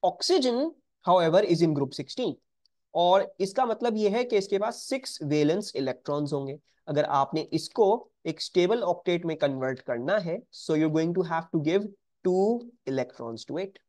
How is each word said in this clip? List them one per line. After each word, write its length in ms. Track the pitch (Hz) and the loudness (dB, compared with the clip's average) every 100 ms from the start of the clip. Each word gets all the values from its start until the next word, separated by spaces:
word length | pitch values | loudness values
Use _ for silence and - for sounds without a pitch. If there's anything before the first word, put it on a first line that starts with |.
Oxygen, 560 | 185 185 - 359 254 240 320 - _ _ - | 0 0 2 4 4 2 -2 -4 _ _ 2
however, 380 | 180 165 180 214 | 4 6 4 4
is 100 | 160 165 | 4 4
in 80 | 143 | 2
group 200 | 135 - | -2 -6
sixteen, 340 | 139 - 233 120 _ _ _ _ _ | -10 -4 -4 -4 _ _ _ _ _
और 400 | 156 175 190 - - | 0 4 4 2 -4
इसका 260 | 196 269 254 | -2 0 -2
मतलब 320 | 214 233 220 | 0 -2 0
ये 120 | 208 | 0
है 140 | 214 | 0
कि 140 | 247 208 | 0 0
इसके 220 | 196 196 | 0 -2
पास 220 | 214 233 - | -2 -6 -6
सिक्स 280 | 269 262 - 147 | -6 -6 -10 -2
valence 420 | 151 147 175 - - | 2 2 0 -4 -6
electrons 520 | 139 156 - 147 147 | -6 -6 -6 -4 -2
होंगे। 260 | 143 139 147 _ _ - | -4 -6 -12 _ _ -4
अगर 160 | 147 - 139 | -2 2 2
आपने 240 | 139 160 - | 2 -2 -4
इसको 320 | 156 - - 202 233 - _ 165 | -6 -4 2 4 2 -4 _ -10
एक 160 | 151 | -8
स्टेबल 400 | - 180 175 233 | -2 0 2 2
ऑक्टेट 420 | 180 175 - 175 170 | 0 -2 -2 -2 -2
में 100 | 156 | -2
कन्वर्ट 420 | 143 135 131 131 | -2 -2 -4 -6
करना 360 | - 120 135 208 | -6 -6 -2 -2
है, 220 | 170 185 - | -2 -8 -10
so 220 | - - 156 | -20 -2 0
you're 160 | 160 156 | 2 2
going 180 | 165 175 | 0 0
to 120 | 170 | -2
have 160 | 165 170 165 | -4 -2 -2
to 60 | 147 | 0
give 200 | 185 214 - _ _ 185 | 0 -2 -12 _ _ -2
two 440 | 185 202 240 240 _ - | 2 2 0 -6 _ -6
electrons 580 | 135 123 - 117 113 - | -4 -6 -8 -10 -10 -8
to 140 | 147 | -8
it 160 | 196 - | -8 -12